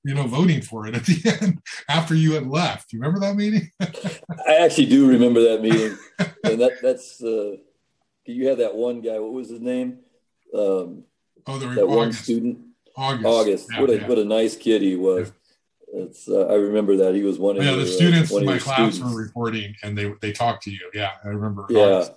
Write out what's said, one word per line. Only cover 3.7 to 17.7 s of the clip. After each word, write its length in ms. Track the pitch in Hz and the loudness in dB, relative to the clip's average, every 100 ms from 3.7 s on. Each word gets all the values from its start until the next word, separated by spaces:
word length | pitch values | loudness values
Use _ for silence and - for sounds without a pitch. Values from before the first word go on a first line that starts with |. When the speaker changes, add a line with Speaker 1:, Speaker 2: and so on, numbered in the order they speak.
Speaker 1:
<laughs> 60 | - 175 - 196 - - 165 - | -6 -8 -8 -10 -10 -14 -6 2
Speaker 2:
I 100 | 156 | 4
actually 260 | 170 160 123 | 4 4 4
do 220 | 131 139 | 6 6
remember 340 | 127 123 120 | 6 6 6
that 180 | 117 110 | 4 4
meeting. 380 | 110 113 110 101 - - 185 - | 2 2 0 -6 -12 -6 -6 -4
And 160 | - 113 | -2 2
that, 200 | 123 123 | 2 0
that's, 380 | 127 123 - - | -2 -2 -6 -10
uh, 340 | 117 110 104 95 _ _ _ _ _ _ - | -4 -4 -4 -10 _ _ _ _ _ _ -14
you 200 | 120 131 | -4 -2
had 120 | 127 | 0
that 180 | 113 104 | -2 -2
one 240 | 120 120 | -4 -4
guy, 180 | 113 110 | -6 -6
what 140 | 110 | -8
was 160 | 127 110 | -10 -12
his 120 | 117 | -10
name? 380 | 120 127 127 123 _ _ _ _ _ 107 | -6 -6 -6 -10 _ _ _ _ _ -4
Um, 480 | 101 95 87 87 - _ _ _ - | -2 -2 -6 -14 -20 _ _ _ -12
Speaker 1:
Oh, 120 | 135 | -10
there 100 | 127 | -6
was 80 | 117 | 0
Speaker 2:
that 100 | 95 | 2
one 120 | 113 113 | 2 0
Speaker 1:
August. 160 | 110 | -4
Speaker 2:
student. 340 | - 117 120 120 - _ _ - | -4 -4 -4 -8 -14 _ _ -8
Speaker 1:
August. 300 | 135 131 110 | -6 -2 2
Speaker 2:
August. 420 | 117 107 95 - | 2 2 0 -4
Speaker 1:
Yeah, 100 | 113 | 0
Speaker 2:
What 80 | 135 | 2
a, 60 | 110 | 2
Speaker 1:
yeah. 100 | - | 2
Speaker 2:
what 100 | 117 | 0
a 60 | |
nice 320 | 104 110 113 - | 2 2 0 -2
kid 240 | - 110 | 0 2
he 160 | 98 92 | 2 0
was. 320 | 95 92 90 | 2 0 -2
Speaker 1:
Yeah. 60 | - _ _ _ _ - 95 | -10 _ _ _ _ -14 -12
Speaker 2:
It's, 320 | 92 - - | -12 -12 -2
uh, 180 | 98 92 | 0 2
I 60 | |
remember 420 | 104 101 107 101 95 | 2 2 0 2 2
that. 180 | 92 | 2
He 80 | 98 | 2
was 160 | 101 85 | 0 0
one 180 | 98 101 | 0 0
of 60 | |
Speaker 1:
Yeah, 80 | 143 | 0